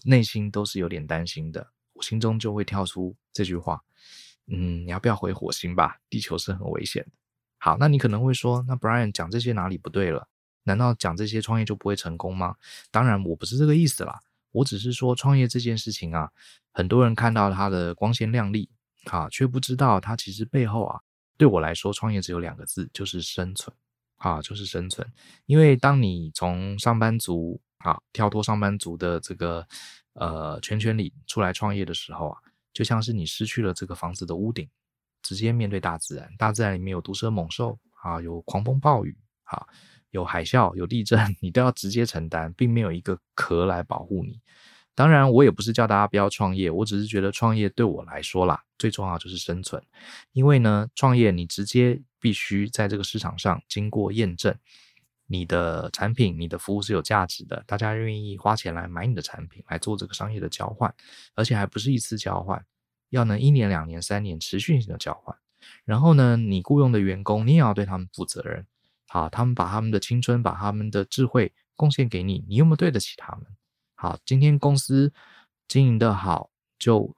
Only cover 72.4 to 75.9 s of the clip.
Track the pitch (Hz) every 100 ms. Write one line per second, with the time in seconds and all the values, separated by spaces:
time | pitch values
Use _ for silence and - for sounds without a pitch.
72.4 | 92 107 160 151 175 120 - - - -
73.4 | - - _ _ _ - 87 85 - 135
74.4 | 147 143 147 139 - 135 139 - - -
75.4 | _ _ - 135 131